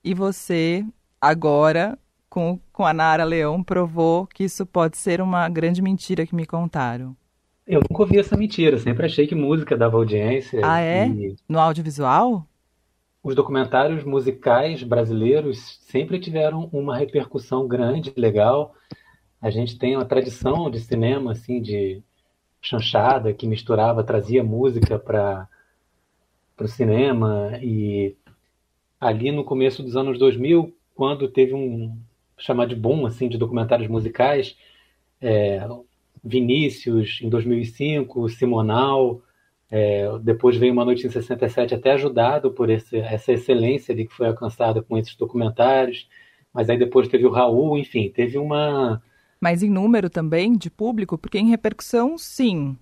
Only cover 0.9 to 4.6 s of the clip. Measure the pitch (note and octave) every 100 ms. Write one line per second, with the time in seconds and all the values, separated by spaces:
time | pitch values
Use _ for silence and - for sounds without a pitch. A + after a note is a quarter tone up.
0.9 | _ _ _ C#3+ E3 D#3 D3 D#3 D#3+ G3+
1.9 | C4 _ _ _ - E3+ F3+ - - F3+
2.9 | D#3+ D#3+ D#3+ D#3+ E3 D3+ E3+ F3+ F3+ F3
3.9 | E3 E3 E3+ F#3+ - G3 -